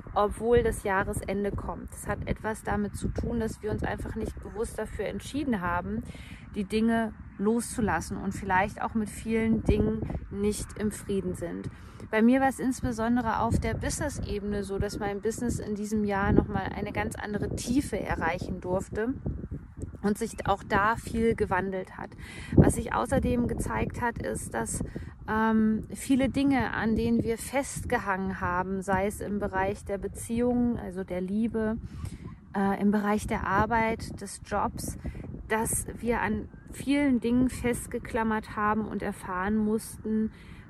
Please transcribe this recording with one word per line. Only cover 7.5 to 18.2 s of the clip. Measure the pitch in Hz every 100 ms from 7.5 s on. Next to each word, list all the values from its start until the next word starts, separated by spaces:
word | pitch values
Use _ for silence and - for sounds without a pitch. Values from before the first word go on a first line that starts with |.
| 233 226 - 202 165 - 202
und | 196
vielleicht | 190 190 185 208 -
auch | 220
mit | 226 208
vielen | - 220 226 226 220
Dingen | - 208 214 220 - - -
nicht | 196 208 208 - -
im | 208
Frieden | - - 196 180
sind. | 175 170 185 196 - - - -
Bei | 220
mir | 233 262
war | 269
es | 254
insbesondere | 240 247 254 220 226 247 226 -
auf | 233 -
der | 226
Business-Ebene | 220 269 - 320 - - 208 202 208
so, | 196 196
dass | 202 -
mein | 202 202
Business | 214 220 240 -
in | 214
diesem | 208 208 214 208
Jahr | 196 202
nochmal | 208 208 196 185 190
eine | 208
ganz | 202 220 -
andere | 214 208 208 -
Tiefe | 240 254 277 214
erreichen | - 170